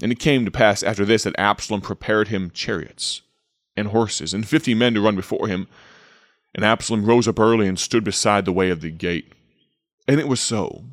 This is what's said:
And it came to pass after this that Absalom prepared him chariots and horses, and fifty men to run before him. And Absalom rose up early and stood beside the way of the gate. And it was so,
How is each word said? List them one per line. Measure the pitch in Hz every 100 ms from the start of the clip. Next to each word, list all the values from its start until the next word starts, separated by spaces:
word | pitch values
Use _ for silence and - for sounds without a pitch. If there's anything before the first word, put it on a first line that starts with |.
And | 110
it | 120
came | 156 135 107
to |
pass | - 110 98
after | - 101
this | 101 110
that | 101 -
Absalom | 101 104 - 104
prepared | - 98 - 107 104
him | 104 90
chariots | - - 95 - - - - _ _ _ _ _ -
and | 104
horses, | 110 107 - 80
and | 95 110
fifty | 156 139
men | 113 123
to | 110
run | 107 98
before | - - 110
him. | 95 95 _ - - _ _ _ _ _
And | -
Absalom | 107 113 - 110
rose | 104 120 113
up | 107
early | 110 113 101
and | 92
stood | - 117
beside | 104 - 113 101 95
the |
way | 90 92
of | 85
the | 80
gate. | 82 90 87 - _ _ _ _ _ _ _ -
And | 143
it | 143
was | 123
so, | - 113 85 - -